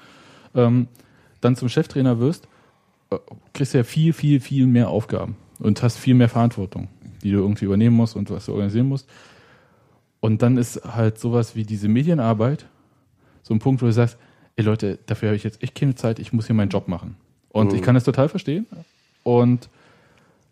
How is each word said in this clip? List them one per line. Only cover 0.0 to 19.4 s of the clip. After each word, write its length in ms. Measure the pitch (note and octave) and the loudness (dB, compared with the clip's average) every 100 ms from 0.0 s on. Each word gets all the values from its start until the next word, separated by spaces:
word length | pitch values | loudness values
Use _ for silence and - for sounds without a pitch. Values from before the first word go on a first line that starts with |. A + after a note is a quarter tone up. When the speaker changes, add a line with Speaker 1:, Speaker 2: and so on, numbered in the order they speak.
| - - - - - | -20 -20 -20 -20 -6
Speaker 1:
Ähm, 320 | C3 A#2+ B2 A#2+ - _ _ _ _ | 0 2 2 0 -8 _ _ _ _
dann 160 | B2 B2+ | -2 0
zum 120 | B2 | -2
Cheftrainer 500 | D3+ D#3+ C#3+ C3 A#2 | -2 -2 0 0 2
wirst, 260 | B2+ F3+ - _ _ _ _ _ - | 0 -4 -10 _ _ _ _ _ -10
äh, 60 | F#2+ - - _ | -10 -10 -20 _
kriegst 180 | - C#3 | -6 -2
du 40 | C3+ | 0
ja 60 | |
viel, 280 | A#2 D#3 D#3+ | 0 0 0
viel, 260 | D#3+ D3 C#3+ | 2 2 2
viel 260 | - C3+ B2+ | 0 0 4
mehr 220 | A#2+ A2+ | 4 2
Aufgaben 440 | F#2+ - G2 F2+ G#2+ _ - | 0 -2 -6 -6 -12 _ -6
und 240 | G#2+ G#2 | -2 0
hast 140 | B2 - | 0 -2
viel 160 | - | 2
mehr 140 | B2 A#2 | 4 4
Verantwortung, 580 | A#2 A#2 - F#2 F2 F#2+ _ - - | 2 0 0 -8 -10 -14 _ -20 -10
die 80 | G2+ | -2
du 60 | G2+ | 0
irgendwie 260 | G2 G#2+ | 0 -2
übernehmen 320 | G2+ G2 A#2 A#2 | 0 2 4 4
musst 180 | A2+ | 2
und 160 | G2 G2 | -2 -8
was 160 | G2+ - | -8 -8
du 60 | |
organisieren 340 | G2+ G2+ G#2+ C3+ | -4 -2 0 -2
musst. 220 | C3+ - - - _ _ _ _ _ _ _ _ _ | -4 -10 -20 -20 _ _ _ _ _ _ _ _ _
Und 220 | A2+ A2 | -2 2
dann 140 | A#2+ B2+ | 2 2
ist 260 | B2 - | 0 -6
halt 340 | - A#2 A2+ G#2+ | -8 -2 -2 -2
sowas 380 | A#2+ A#2+ A2+ A2+ | -2 -2 -2 -6
wie 80 | |
diese 240 | G#2+ G#2+ G#2 | -8 -4 0
Medienarbeit 800 | A2+ D#3 E3 A2+ A2 A2+ D#3 - _ _ _ _ _ _ _ | 0 2 0 0 2 0 -2 -8 _ _ _ _ _ _ _
so 120 | - | -4
ein 40 | A2 | -2
Punkt, 240 | C#3 C3 | 0 0
wo 40 | A#2+ | 2
du 60 | |
sagst, 260 | A2 A#2+ - _ _ _ - | 2 2 -2 _ _ _ -2
„Ey 80 | |
Leute, 340 | G#2+ A2 G2+ - - | 0 0 -2 -6 -8
dafür 240 | G#2+ A2 | -4 -2
habe 60 | G#2 | -2
ich 60 | |
jetzt 200 | G#2+ - | -4 -10
echt 120 | - | -12
keine 200 | - C#3+ A#2+ | -4 -2 -2
Zeit, 220 | A#2 A2+ | -4 -4
ich 120 | - | -4
muss 140 | A#2 A2 | -4 0
hier 80 | |
meinen 140 | A2 G2 | 0 0
Job 180 | F#2+ - | -2 -6
machen.“ 300 | E2+ - - _ _ _ | -8 -10 -18 _ _ _
Und 200 | G#2+ G#2 | 0 0
Speaker 2:
Mhm. 40 | G2+ | 2
Speaker 1:
ich 60 | |
kann 120 | F#2 | 2
das 100 | B2 | 2
total 240 | - G#2 C3 | 2 0 0
verstehen 380 | - - D#3 A3+ E3 E3 _ _ _ | -2 -6 -6 -6 -14 -20 _ _ _
und 440 | - A#3+ | 0 2